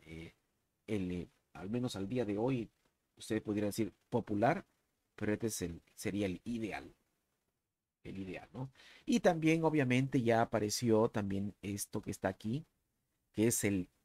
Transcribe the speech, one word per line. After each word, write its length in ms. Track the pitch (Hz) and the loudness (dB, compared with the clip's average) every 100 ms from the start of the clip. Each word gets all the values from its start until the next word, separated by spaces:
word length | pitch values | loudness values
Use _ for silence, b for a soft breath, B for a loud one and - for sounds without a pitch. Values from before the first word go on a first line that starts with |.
eh, 320 | - 80 82 _ _ _ _ _ - | -18 -16 -16 _ _ _ _ _ -6
el, 260 | 107 92 | -4 -2
eh, 160 | 90 - _ _ | -4 -8 _ _
al 180 | 73 92 | -14 -6
menos 260 | 123 123 98 | -4 -4 -4
al 120 | 98 | -4
día 160 | 127 | -2
de 140 | 107 101 | -2 0
hoy, 300 | 120 127 104 _ _ _ _ - | 0 -2 -4 _ _ _ _ -16
ustedes 260 | - 110 | -4 -4
pudieran 260 | 110 104 104 | -2 0 0
decir 240 | 101 104 - _ | -2 -4 -6 _
popular, 540 | 120 101 104 120 185 - _ _ _ _ | -4 -2 0 2 0 -6 _ _ _ _
pero 180 | - 104 | -6 -2
este 160 | 104 113 | -2 -2
es 140 | - | -4
el, 200 | 87 82 _ | -6 -8 _
sería 320 | - 107 98 101 | -10 -6 -2 -2
el 140 | 87 | -4
ideal. 480 | - 117 107 73 - - _ _ _ _ _ _ _ _ _ _ | -6 -6 -6 -8 -12 -20 _ _ _ _ _ _ _ _ _ _
El 140 | - 95 | -14 -10
ideal, 300 | 95 80 - | -8 -10 -12
¿no? 180 | 117 131 B B B | -12 -12 B B B
Y 140 | B 240 | B 4
también, 460 | 196 165 160 165 | 4 4 4 4
obviamente, 580 | 160 151 127 123 135 139 | 4 4 4 4 2 2
ya 180 | 113 113 | 4 4
apareció 680 | 117 110 104 - 120 110 113 | 4 2 0 0 4 6 6
también 440 | 110 101 98 101 - | 2 -2 -2 -4 -6
esto 400 | 101 101 - 110 | -6 -6 -6 -8
que 120 | 101 | -8
está 160 | 98 95 | -4 -4
aquí, 360 | 98 107 135 - _ _ _ _ _ _ | -4 -4 -4 -6 _ _ _ _ _ _
que 160 | - 113 | 2 2
es 160 | - | 4
el 240 | 104 98 87 _ | 2 0 -2 _